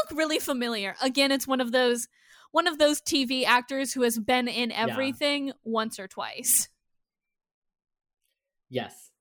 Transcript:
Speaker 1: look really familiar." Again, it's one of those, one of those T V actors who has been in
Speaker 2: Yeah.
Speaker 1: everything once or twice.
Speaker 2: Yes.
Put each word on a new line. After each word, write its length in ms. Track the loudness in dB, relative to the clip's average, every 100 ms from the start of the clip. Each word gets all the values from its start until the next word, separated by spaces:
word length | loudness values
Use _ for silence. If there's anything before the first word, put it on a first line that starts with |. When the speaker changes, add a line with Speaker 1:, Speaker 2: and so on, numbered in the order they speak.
Speaker 1:
look 140 | 0 -2
really 200 | 0 0
familiar." 560 | -2 -2 -2 -4 -6 -2
Again, 300 | -2 2 2
it's 140 | 2 0
one 120 | -2
of 120 | 0
those, 340 | 2 2 0 -4 _ _ -20 -2
one 140 | 0 0
of 100 | 4
those 220 | 4 4
T 240 | 0 0
V 200 | 0 0
actors 480 | 4 4 2 -4 -2
who 100 | 0
has 160 | 0 0
been 280 | 0 0 0
in 240 | -2 -4
Speaker 2:
Yeah. 60 | -2 -2
Speaker 1:
everything 680 | 0 -4 -2 -2 -2 -4 -8
once 340 | -4 -2 -2 -6
or 80 | -14
twice. 640 | -10 -10 -6 0 2 0 _ _ _ _ _ _ _ _ _ _ _ _ _ _ _ _ _ _ _ _
Speaker 2:
Yes. 400 | -6 -6 -12 -20 _